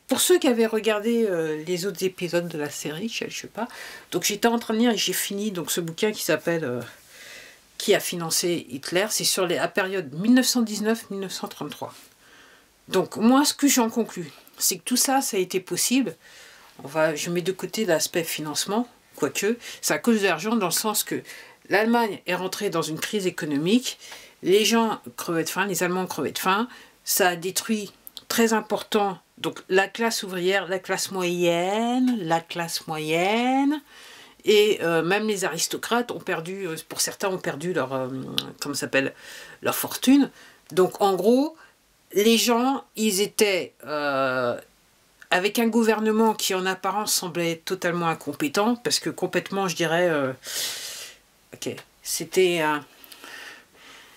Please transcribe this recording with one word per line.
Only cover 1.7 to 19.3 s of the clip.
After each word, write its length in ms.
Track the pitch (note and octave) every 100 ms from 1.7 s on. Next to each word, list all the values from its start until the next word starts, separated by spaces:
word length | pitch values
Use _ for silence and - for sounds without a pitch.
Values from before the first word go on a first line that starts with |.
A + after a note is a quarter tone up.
| F3 E3+
autres 180 | E3
épisodes 460 | F#3+ - E3+ F3 F3
de 80 | D#3+
la 120 | D3
série, 380 | - D#3 D#3 A3+
je, 180 | - -
je 100 | -
sais 80 | -
pas. 220 | - A#3 - - - -
Donc, 140 | F#3+ -
j'étais 240 | G#3 A#3
en 100 | A#3
train 140 | -
de 60 | A3
lire 120 | A#3+
et 60 | G3+
j'ai 160 | -
fini 380 | F#3 - G3+ G#3+
donc, 200 | F3+ D#3
ce 80 | -
bouquin 320 | E3 D#3+ G#3+
qui 120 | G#3+
s'appelle, 420 | - D#3 - E3 C#3+
euh, 160 | B2 B2+ - - - - - - - _ -
Qui 180 | - E3+
a 60 |
financé 680 | - F3 E3 D#3+ F3+ E3+ -
Hitler ? 380 | C#3 - F3 G#3+
C'est 140 | -
sur 240 | E3 - F3+
les, 80 | D3
la 140 | E3+
période 440 | - F#3+ F#3+ C#3+
mille 200 | D3+ G#3+
neuf 140 | B3+ B3
cent 140 | B3
dix-neuf, 480 | A3 G#3+ G#3+ A3+ -
mille 120 | G3
neuf 100 | F#3+
cent 160 | - G3+
trente-trois. 460 | - D3+ - - - - _ - - - - _ _ -
Donc, 260 | F#3 E3 -
moi, 300 | A3 C4+ D4
ce 80 |
que 140 | - C#4+
j'en 220 | C4 A3+
conclus, 420 | A#3 A3 - D3+ - - -
c'est 220 | - F3+
que 40 |
tout 140 | - B3
ça, 240 | - C4+
ça 160 | B3+ G3+
a 20 |
été 200 | F3+ F#3
possible. 540 | F#3 F3 - C4 A3+ - - - - - - -
On 40 | C3+
va, 280 | D#3 D#3 D3+
je 140 | F3
mets 140 | F3
de 100 | F3
côté 320 | F#3 F3+ - A3
l'aspect 380 | D3+ - F3+
financement, 680 | E3 - D#3 D3 - G#3 B3 _ _ -
quoique, 420 | D3